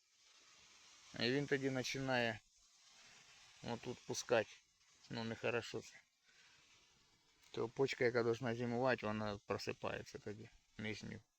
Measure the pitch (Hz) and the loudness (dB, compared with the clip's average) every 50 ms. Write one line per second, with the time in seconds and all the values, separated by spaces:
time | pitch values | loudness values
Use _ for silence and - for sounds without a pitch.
0 | _ _ _ _ - - - - - - - - - - - - - - - - | _ _ _ _ -20 -20 -20 -20 -20 -20 -20 -20 -20 -20 -20 -20 -20 -20 -20 -20
1 | - - - - 117 123 131 143 143 - 147 135 135 135 131 127 120 - - 135 | -20 -10 -4 0 2 2 4 2 2 2 0 2 2 0 0 0 -2 -2 -2 -2
2 | 135 131 127 120 117 113 110 - - _ _ - - - - - - - - - | 0 2 2 4 4 2 0 -4 -8 _ _ -20 -20 -20 -20 -20 -20 -20 -20 -20
3 | - - - - - - - - - - - - - 120 120 117 - 127 117 - | -20 -20 -20 -20 -20 -20 -20 -20 -20 -20 -18 -10 -8 -6 -6 -6 -6 -8 -8 -8
4 | - - 117 - - - 120 113 107 - - - _ _ _ _ _ _ - - | -6 -6 -6 -4 2 4 4 4 4 2 -4 -20 _ _ _ _ _ _ -20 -20
5 | - - 131 117 113 113 110 - 123 117 117 117 - - - 113 - - - - | -12 -8 -6 -4 -2 -4 -4 -2 -2 0 0 0 -2 -4 -8 -8 -8 -10 -18 -20
6 | - _ _ _ _ _ - - - - - - - - - - - _ _ _ | -20 _ _ _ _ _ -20 -20 -20 -20 -20 -20 -20 -20 -20 -20 -20 _ _ _
7 | _ _ _ _ _ _ _ _ - - - 127 117 117 - - 135 - - - | _ _ _ _ _ _ _ _ -18 -8 -4 -2 -2 -2 2 2 2 2 2 4
8 | 127 117 117 120 113 117 117 117 131 117 117 120 123 120 117 120 131 131 117 107 | 4 4 4 4 4 4 2 2 2 0 0 0 0 0 2 2 4 4 2 2
9 | 107 107 107 107 107 107 101 101 _ - 101 104 - 117 - - - 101 107 110 | 2 0 0 0 0 -2 -4 -4 _ -4 -4 -2 -2 -4 -4 -4 -4 -4 -4 -4
10 | 110 - - - - 107 104 110 110 - - - _ _ - - 110 107 104 - | -8 -10 -12 -10 -10 -10 -10 -10 -12 -18 -18 -20 _ _ -10 -6 -6 -4 -4 -6
11 | - - 110 107 - _ _ | -8 -10 -10 -12 -14 _ _